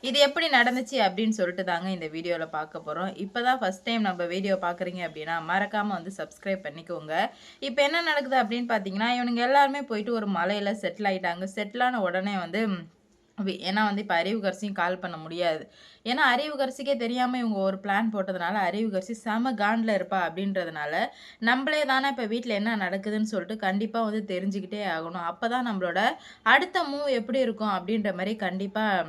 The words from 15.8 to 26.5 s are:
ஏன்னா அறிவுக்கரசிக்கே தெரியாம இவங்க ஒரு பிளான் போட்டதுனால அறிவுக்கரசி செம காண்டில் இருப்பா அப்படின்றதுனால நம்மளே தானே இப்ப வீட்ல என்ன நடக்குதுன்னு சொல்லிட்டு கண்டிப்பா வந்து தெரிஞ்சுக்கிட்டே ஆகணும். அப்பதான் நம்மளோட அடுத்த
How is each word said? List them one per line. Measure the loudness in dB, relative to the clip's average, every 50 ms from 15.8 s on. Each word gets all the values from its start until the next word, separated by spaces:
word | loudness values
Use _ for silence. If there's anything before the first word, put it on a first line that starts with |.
| -20 -20 -20 -12 _
ஏன்னா | -4 0 2 4 4
அறிவுக்கரசிக்கே | 4 2 0 -2 -2 -2 -2 -2 -2 -6 0 0 0 0
தெரியாம | 0 -2 0 0 0 0 0 0
இவங்க | 0 0 0 2
ஒரு | 2 0 0 -2
பிளான் | -2 0 0 2 2 2
போட்டதுனால | 0 0 -2 -2 -2 -2 -2 0 0 2
அறிவுக்கரசி | 0 0 0 0 0 0 0 -2 -4 -4 -10
செம | -8 -4 -2 -2 0 0 0 0
காண்டில் | 2 2 2 2 2 2 2 2
இருப்பா | 0 0 0 0 0
அப்படின்றதுனால | 0 0 -2 -2 -2 -2 0 -2 -2 -4 -4 -6 -4 -2 0 -2 -2 -2 -4 -12 -20 -20 -12 _
நம்மளே | 2 2 2 2 2 0 2 2 2
தானே | 4 2 2 2 0
இப்ப | 0 0 -2
வீட்ல | -2 -2 -2 -2 0 -2
என்ன | 0 0 0 0
நடக்குதுன்னு | 0 -2 -2 -2 -4 -4 -2 0 0 0 0
சொல்லிட்டு | 0 -4 -4 -4 -6 -2
கண்டிப்பா | 0 0 0 2 0 0 0 0
வந்து | -2 0 -2 -4 -4 -2
தெரிஞ்சுக்கிட்டே | -4 -2 -2 -2 -2 -4 -6 -6 -6 -4 -2 -2
ஆகணும். | -2 -2 -4 -6 -6 -6 -6 -6
அப்பதான் | -6 -2 -2 -2 0 0 -2 -2
நம்மளோட | -2 0 0 0 0 2 2 2 0 -2 -10 -20 -20 -4 _
அடுத்த | 6